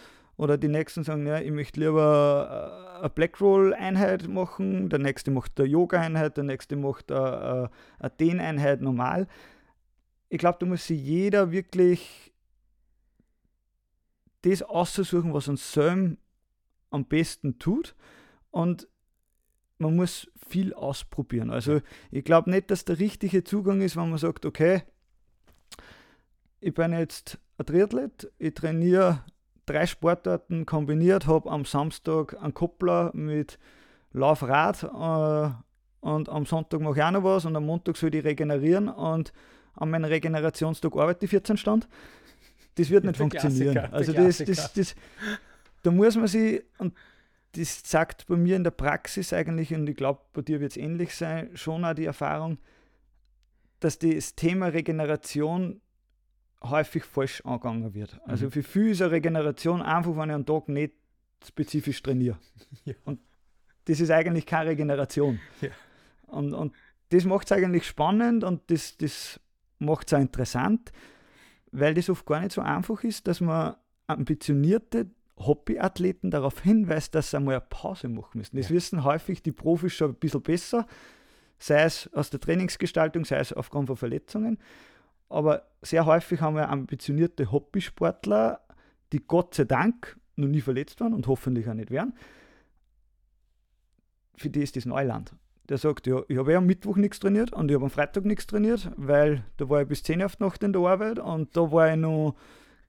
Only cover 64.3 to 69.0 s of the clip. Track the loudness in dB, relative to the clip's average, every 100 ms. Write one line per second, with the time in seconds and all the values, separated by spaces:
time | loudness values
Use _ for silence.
64.3 | -2 0 -2 0 -2 0 0 -2 0 0
65.3 | 0 -6 -10 -10 -10 -20 _ _ _ _
66.3 | -6 -6 -4 -8 -10 _ _ _ 4 4
67.3 | 0 2 2 4 2 0 -2 2 2 4
68.3 | 2 0 -4 _ -2 -2 -6